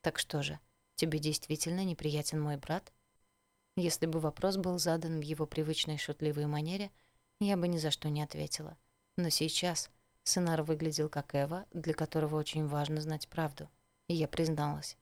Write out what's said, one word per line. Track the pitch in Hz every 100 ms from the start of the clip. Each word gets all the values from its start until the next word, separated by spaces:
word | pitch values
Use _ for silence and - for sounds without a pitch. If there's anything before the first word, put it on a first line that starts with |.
Так | 170 -
что | - 151
же? | 143 151 _ _ _ -
"Тебе | 165 151
действительно | 151 147 - 151 165 180 190
неприятен | 165 151 147 147 160
мой | 151 143
брат?" | - 170 - _ _ _ _ _ _ _ _ -
Если | 175 - 165
бы | 160
вопрос | 156 - 190 196
был | 185 180
задан | 170 165 160 160
в |
его | 147 151 156
привычной | - 156 156 - 151
шутливой | - 147 151 147 147
манере, | 147 151 196 202 _ _ _ _ _
я | 202 190
бы | 175
ни | 170
за | 156
что | - 156
не | 147
ответила. | 147 151 151 - 151 - _ _ _ -
Но | 175
сейчас | - 160 - 165 165 - _ _ _
Сенар | - 185 175 160
выглядел | 156 156 160 151 151
как | 147 - 143
Эва, | 139 175 202
для | 175 160
которого | 151 156 160 151 151
очень | 151 156 151
важно | 147 147 156
знать | 151 156 -
правду. | - 156 143 151 _ _ _ -
И |
я | 170 156
призналась. | - 160 151 147 147 - -